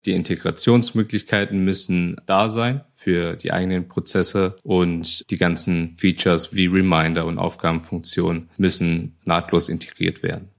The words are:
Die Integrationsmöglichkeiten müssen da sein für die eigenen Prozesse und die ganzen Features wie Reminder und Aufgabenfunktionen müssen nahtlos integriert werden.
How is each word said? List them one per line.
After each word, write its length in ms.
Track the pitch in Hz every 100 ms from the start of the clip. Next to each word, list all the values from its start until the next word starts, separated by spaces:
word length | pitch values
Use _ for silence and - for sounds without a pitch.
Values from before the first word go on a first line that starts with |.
| -
Die 60 |
Integrationsmöglichkeiten 1500 | 92 85 90 87 - - 120 117 113 110 104 - 104 101 98
müssen 520 | 95 95 - 90 87 -
da 240 | - 95 110
sein 340 | 113 120 135 -
für 460 | - - 87 85
die 180 | 85 -
eigenen 340 | 90 92 90 87
Prozesse 680 | - - 95 87 98 92 92
und 680 | - 92 87 85 80 - -
die 80 | 87
ganzen 540 | 90 85 - 85 82
Features 640 | 85 95 90 92 82 -
wie 100 | 98
Reminder 600 | 90 95 92 87 80 82 82
und 100 | 82
Aufgabenfunktionen 1120 | 85 - 82 82 - 87 - - 87 85 - -
müssen 600 | 92 - 85 85 82 _
nahtlos 440 | - 85 - 87 -
integriert 540 | - - - 90 -
werden. 260 | 87 85 92